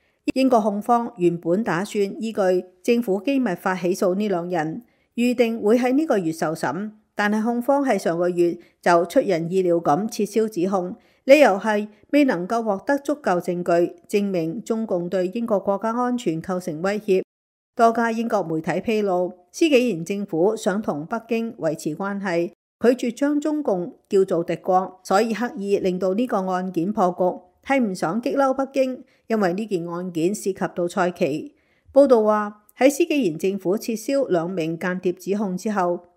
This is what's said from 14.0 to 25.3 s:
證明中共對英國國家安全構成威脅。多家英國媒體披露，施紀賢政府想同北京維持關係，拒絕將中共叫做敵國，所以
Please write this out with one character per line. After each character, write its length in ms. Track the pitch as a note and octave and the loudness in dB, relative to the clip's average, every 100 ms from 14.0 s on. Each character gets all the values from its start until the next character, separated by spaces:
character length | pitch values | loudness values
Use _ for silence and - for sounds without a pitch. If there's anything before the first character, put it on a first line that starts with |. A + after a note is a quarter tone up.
| - | -4
證 240 | G#3 G3+ | -2 0
明 320 | F#3 D#3+ G#3 | -2 -2 -6
中 240 | - A3+ A3 | -4 -4 -2
共 220 | F3+ F3 | -4 -2
對 200 | F#3+ F3+ | -2 -2
英 160 | A#3 A#3 | -4 -2
國 120 | G3+ | -2
國 180 | G3 G3 | 0 -2
家 120 | A3 | -2
安 240 | A#3 B3 B3 | -2 -2 -2
全 240 | F#3 D#3+ | -2 -4
構 180 | E3 F#3 | -4 -6
成 220 | F3+ D3+ | -4 -4
威 180 | F#3+ G#3 | -4 -4
脅。 240 | G#3 F#3 - _ _ _ _ | 0 0 -2 _ _ _ _
多 200 | - A#3 | 2 2
家 180 | A#3 A#3 | 4 0
英 160 | A3+ A#3 | -2 -2
國 160 | G#3 | -2
媒 160 | E3 D#3+ | -2 -4
體 220 | D#3+ D#3+ | -2 -4
披 200 | F#3+ G#3+ | -2 -2
露， 300 | G3+ F3+ F3+ - _ | 0 0 -2 -6 _
施 120 | - E4 | -2 4
紀 120 | C4 | 4
賢 260 | B3 E3 | 4 0
政 220 | E3 G3+ G3 | -4 -6 -4
府 280 | D#3+ F#3+ A3 | 0 2 2
想 240 | G#3+ G3 | -2 -2
同 240 | A3 D3+ D#3+ | -2 -6 -6
北 160 | A3+ A3+ | -8 -4
京 240 | A3+ A3+ | -4 -4
維 200 | - D#3 | -6 -4
持 220 | - - D#3+ | -4 -6 -6
關 260 | G3 G3 | -6 -6
係， 300 | G3 E3+ E3+ - _ _ | -2 -2 -2 -6 _ _
拒 280 | A3+ C4 B3 | 2 2 -2
絕 40 | |
將 260 | A#3 C#4+ D4 | -2 0 0
中 240 | D#4 D4+ | -2 -2
共 340 | C#4+ F#3 F3 - _ | -2 -2 -4 -12 _
叫 160 | G3+ F#3+ | 2 2
做 180 | E3+ | 0
敵 140 | E3+ E3 | -2 -4
國， 420 | - F#3 F#3 - - | 0 0 0 -6 0
所 160 | F#3+ | 2
以 120 | A#3 | 2